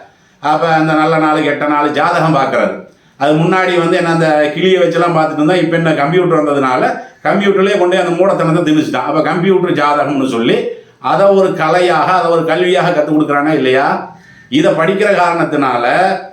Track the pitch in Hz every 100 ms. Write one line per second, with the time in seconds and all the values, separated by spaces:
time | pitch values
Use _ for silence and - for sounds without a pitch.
0 | - _ _ _ 147 156 165 160 156 151
1 | 156 160 156 151 147 143 147 147 151 143
2 | 170 180 160 143 131 120 98 95 - _
3 | _ - 143 156 175 185 180 175 170 180
4 | 170 165 160 151 151 156 185 185 170 160
5 | 175 160 156 147 151 180 160 165 160 147
6 | 143 180 170 156 147 139 131 127 127 -
7 | - - 151 190 202 185 196 202 180 185
8 | 175 165 190 175 165 170 156 151 127 127
9 | 139 156 151 175 190 180 175 147 147 143
10 | 139 139 131 117 123 220 - - - _
11 | 127 160 196 196 185 - 160 180 175 160
12 | 147 185 170 170 160 165 180 175 170 151
13 | 147 151 143 143 151 147 127 131 151 190
14 | - - - - - 131 185 - 165 196
15 | 208 180 175 170 147 147 135 120 120 151
16 | 190 - -